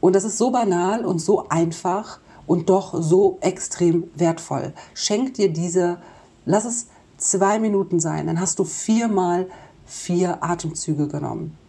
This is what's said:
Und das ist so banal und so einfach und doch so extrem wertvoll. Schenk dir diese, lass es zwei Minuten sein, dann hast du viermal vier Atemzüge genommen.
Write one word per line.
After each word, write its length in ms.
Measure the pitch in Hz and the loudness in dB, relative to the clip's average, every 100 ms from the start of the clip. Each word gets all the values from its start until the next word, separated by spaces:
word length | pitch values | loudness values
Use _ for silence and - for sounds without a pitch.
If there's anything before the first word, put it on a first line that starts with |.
Und 140 | 180 | 6
das 100 | 190 | 4
ist 140 | 208 202 | 2 0
so 120 | 247 | 2
banal 540 | 247 226 175 180 226 | 2 2 2 2 0
und 140 | 233 170 | -2 -2
so 320 | - - - | 2 0 2
einfach 680 | 160 165 165 185 185 226 - - - - | 0 0 0 -2 -4 -6 -16 -20 -20 -2
und 240 | 180 165 | -2 4
doch 240 | 190 196 - | 2 2 -4
so 340 | 165 180 202 185 | 4 4 4 2
extrem 640 | 185 185 - - 175 165 170 | -2 -2 -10 0 2 2 -2
wertvoll. 580 | - 165 165 - 139 - - - | 0 0 0 -4 -6 -6 -12 -18
Schenk 400 | - - 214 262 | -8 -2 0 -2
dir 180 | 262 196 | 0 0
diese, 460 | 160 170 175 175 175 - - - _ - | 2 0 2 0 -2 -10 -20 -20 _ 0
lass 180 | 196 | 0
es 220 | 233 233 - - - - | 0 -8 -10 -20 -20 -6
zwei 400 | - 190 196 214 | -2 2 2 2
Minuten 420 | 220 202 170 175 | 2 0 2 0
sein, 280 | 156 156 151 | 0 -2 -2
dann 120 | 165 | -2
hast 180 | 185 - | -2 -2
du 60 | |
viermal 800 | 170 - - 220 233 196 180 175 185 - - - | -4 -4 0 2 2 0 2 0 -2 -10 -20 -20
vier 580 | - - - 175 180 170 | -18 -14 -2 0 0 -2
Atemzüge 640 | 165 170 160 156 - 147 147 | -2 -2 -4 -6 -4 -2 -2
genommen. 520 | 147 143 117 160 - | -2 -6 -6 -8 -12